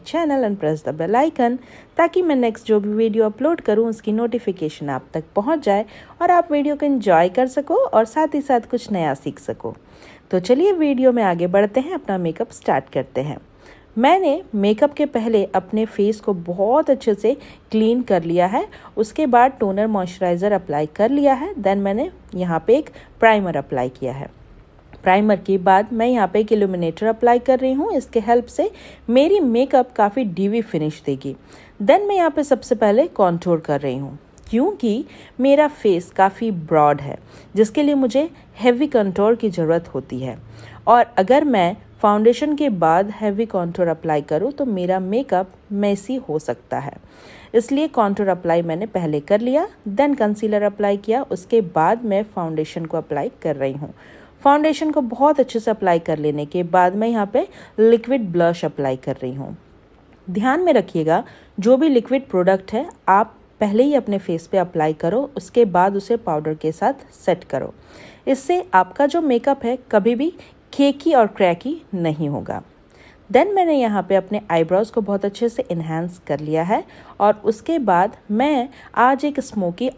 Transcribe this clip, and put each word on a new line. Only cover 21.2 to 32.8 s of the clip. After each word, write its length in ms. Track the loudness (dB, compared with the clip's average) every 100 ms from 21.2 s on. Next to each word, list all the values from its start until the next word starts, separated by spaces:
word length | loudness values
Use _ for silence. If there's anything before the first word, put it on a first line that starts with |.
| 2
है, 200 | 2 -2 -4
then 220 | -2 0
मैंने 320 | -2 -2 -4 -8 -12 -6
यहाँ 280 | -4 -2 2
पे 100 | 2
एक 120 | 2 -12 -20 2
प्राइमर 380 | 4 4 0 -4
अप्लाई 320 | -4 -4 -6
किया 240 | -6 -8
है। 160 | -8 -12 -18 -20 -20 -20 -20 _ -4
प्राइमर 320 | 2 4 4 0
के 200 | 0 0
बाद 340 | 4 4 2
मैं 140 | -2 0
यहाँ 200 | 0 0
पे 120 | 0
एक 120 | 0
इल्यूमिनेटर 560 | 0 0 -2 -4 -2 -2
अप्लाई 320 | 2 2 2
कर 200 | 2 0
रही 140 | 0
हूँ, 180 | -2 -2
इसके 260 | -4 -2 -4
हेल्प 260 | 2 0 0
से 240 | -4 -4 -6 -18 -12 0
मेरी 300 | 2 4 4
मेकअप 520 | 2 2 2 2 0
काफ़ी 320 | 0 0 0 -4
डीवी 360 | -2 -2 -2
फिनिश 380 | -2 -4 -4 -4 -6
देगी। 300 | -6 -8 -16 -20 -20 -20 -2
Then 260 | 4 4 2
मैं 80 | 0
यहाँ 160 | 0
पे 120 | 0
सबसे 320 | -2 -2 -2
पहले 320 | 0